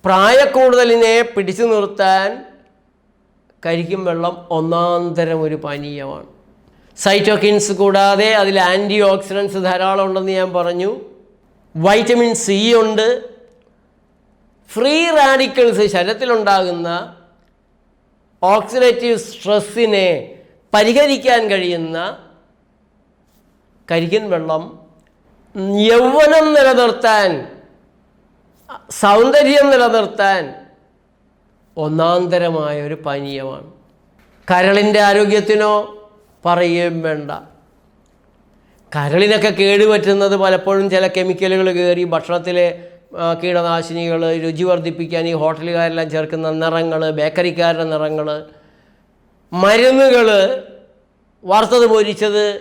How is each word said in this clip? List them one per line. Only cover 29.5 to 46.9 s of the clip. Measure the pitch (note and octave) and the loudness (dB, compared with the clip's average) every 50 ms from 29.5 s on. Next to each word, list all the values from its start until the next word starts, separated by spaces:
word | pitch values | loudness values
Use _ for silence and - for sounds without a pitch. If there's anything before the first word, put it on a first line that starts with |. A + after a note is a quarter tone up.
| C#4+ C#4+ C#4+ C#4 | 4 4 4 4
നിലനിർത്താൻ | C4+ B3 A#3+ A#3 A3 A3+ G#3 - - - G3+ G3 F#3+ F#3 D3+ C3+ B2+ - - _ _ _ _ _ _ _ _ _ _ _ _ _ _ _ _ _ _ _ _ _ _ E3 D3+ | 4 4 2 2 2 0 -2 -2 -4 -2 0 0 0 -2 -4 -8 -14 -20 -20 _ _ _ _ _ _ _ _ _ _ _ _ _ _ _ _ _ _ _ _ _ _ -8 -6
ഒന്നാന്തരമായ | D3+ D#3 D#3+ D#3+ E3+ F3 F3+ F3+ F3 F3+ F3 E3+ E3+ E3 D#3 D3+ D3 D3 D3 D3 | -4 0 0 2 2 2 0 0 0 0 0 0 -2 -2 -4 -4 -4 -6 -6 -8
ഒരു | D3 D#3 D3+ D#3 | -8 -10 -8 -8
പാനീയമാണ്. | D3 C#3 C#3+ C#3+ C#3 C#3 C3+ C3+ C3+ C3 C#3+ D3 D#3 - _ _ _ _ _ _ _ _ _ _ _ _ _ _ - | -8 -8 -6 -8 -8 -10 -10 -10 -10 -12 -14 -18 -20 -20 _ _ _ _ _ _ _ _ _ _ _ _ _ _ 0
കരളിൻ്റെ | F3+ F3+ F3+ F#3+ G3 G#3 G#3 G#3 G#3 G#3+ G#3 G3+ | 0 2 2 2 2 2 2 2 2 4 4 4
ആരോഗ്യത്തിനോ | G3+ G#3 G#3 G3+ G#3 G#3 G3+ G#3+ G#3+ G#3 G#3+ G#3+ G#3 G#3 G#3+ - - - - - _ _ _ _ _ _ - | 4 2 2 2 2 0 0 0 0 2 2 2 0 -2 -2 -6 -16 -20 -20 -20 _ _ _ _ _ _ -2
പറയുകയും | F3 F3 E3+ F3+ E3+ E3+ F3 F3 E3+ E3 E3 D#3+ | -2 0 0 0 0 0 0 -2 -2 -4 -4 -6
വേണ്ട. | D#3+ D#3 D3+ D3 C#3+ D3 - - - _ _ _ _ _ _ _ _ _ _ _ _ _ _ _ _ _ _ _ _ _ _ _ _ _ _ _ _ - | -6 -6 -6 -8 -10 -12 -12 -14 -20 _ _ _ _ _ _ _ _ _ _ _ _ _ _ _ _ _ _ _ _ _ _ _ _ _ _ _ _ -8
കരളിനൊക്കെ | D3+ C#3+ C#3+ D3 F3+ G3+ G#3 G#3+ G#3 G3+ G#3+ F#3 F3+ | -6 -4 0 0 2 2 2 2 2 0 -2 0 0
കേടുപറ്റുന്നത് | G3 G3 G3+ G3+ G#3+ G#3+ G#3+ G#3 - F#3+ G3+ G3+ G3 G3 G3+ G3 | 0 2 4 4 4 4 2 2 2 0 0 2 2 0 0 0
പലപ്പോഴും | G3 F#3+ F#3 F3+ - F#3+ G3 G3 G3 G3 F#3 | 2 0 0 0 0 -2 0 0 0 0 0
ചില | F#3 F#3+ F#3 F#3 | 0 0 0 -2
കെമിക്കലുകൾ | F#3 F#3 F#3 F3+ F3+ F#3+ F#3+ F#3+ F#3+ F#3+ F#3 F3+ | -2 -2 -2 -2 -2 -2 0 0 0 0 0 0
കയറി | F3 F3+ F3 F3 F3 F3+ F3 E3 | 0 0 0 0 0 -2 -2 -4
ഭക്ഷണത്തിലെ, | D#3+ D#3+ - F3 F3 E3+ F#3 F3+ F3+ F3 F3 E3+ F3 - - - - _ _ - F3 | -4 -4 -4 -6 -4 -4 -2 0 0 0 0 -2 -8 -16 -20 -20 -20 _ _ -10 -6
ആ, | E3+ E3+ E3 E3 | -4 -4 -4 -2
കീടനാശിനികൾ, | E3+ F3+ F3 F3 E3+ E3+ E3+ E3 E3 E3+ E3 E3+ E3+ E3+ E3 E3 E3 E3 E3 E3 D#3+ | -4 -2 -2 0 0 0 -2 -4 -4 -6 -8 -6 -4 -4 -2 -2 -2 -2 -2 -2 -4
രുചി | E3 D#3+ D#3 F3+ F3+ | -6 -4 -2 0 0
വർദ്ധിപ്പിക്കാൻ | F3+ F3 D#3+ E3+ E3 E3+ E3 D#3+ E3+ E3 E3 E3+ | 0 0 -2 -8 -8 -8 -8 -6 -4 -4 -4 -4
ഈ | E3 D#3 | -4 -2
ഹോട്ടലുകാരെല്ലാം | D3+ D#3+ D#3+ D3+ D#3+ F3 E3+ E3+ E3 E3 E3 E3 E3 D#3 D3+ | -2 -2 -4 -4 -8 -6 -2 -2 -2 -2 -2 -4 -6 -4 -4
ചേർക്കുന്ന | D#3 D#3 D#3 E3 D#3+ D#3+ D#3+ D#3 D#3+ | -6 -6 -4 -6 -6 -4 -4 -4 -2
നിറങ്ങൾ, | D#3+ E3 E3 E3 E3 E3 | -2 -2 -2 -2 -2 -2